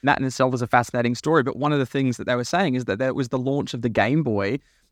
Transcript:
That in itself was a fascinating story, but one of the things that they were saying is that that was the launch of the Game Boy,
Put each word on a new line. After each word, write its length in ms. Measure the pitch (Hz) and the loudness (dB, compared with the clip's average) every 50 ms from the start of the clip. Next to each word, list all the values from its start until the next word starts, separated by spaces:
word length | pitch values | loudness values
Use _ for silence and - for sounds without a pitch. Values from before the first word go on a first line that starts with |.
That 160 | - 139 - - | 0 0 0 2
in 60 | 135 | 0
itself 260 | 131 123 - 131 131 | -2 0 0 0 0
was 80 | 127 120 | 0 -2
a 60 | 120 | 0
fascinating 480 | - - 123 117 - - 123 120 120 120 | 2 2 2 2 2 0 0 0 0 -2
story, 280 | - - 151 160 156 | -2 0 2 2 2
but 140 | 123 131 - | 2 2 -2
one 160 | 117 139 147 | -2 0 0
of 60 | 151 143 | 2 0
the 80 | 131 | 0
things 320 | - - 139 135 127 120 - | 0 -2 0 0 0 -2 -2
that 80 | - | -2
they 100 | - 123 | -2 -2
were 80 | 123 120 | -2 -2
saying 300 | - - 180 196 156 127 | -2 0 0 2 2 0
is 100 | 127 123 | 0 -2
that 120 | - 98 107 | -2 -2 0
that 160 | 131 131 - | -2 -2 -2
was 140 | - 131 117 | -2 -4 -2
the 100 | - 131 | -4 -2
launch 340 | 123 135 139 143 - - | -2 -2 -2 -2 -2 -4
of 80 | - 123 | -6 -4
the 80 | 117 120 | -4 0
Game 340 | 101 113 101 113 139 160 | 2 2 2 4 2 2
Boy, 360 | 151 127 107 101 98 98 123 143 - _ _ _ _ _ | 2 2 0 0 0 -2 -2 -4 -8 _ _ _ _ _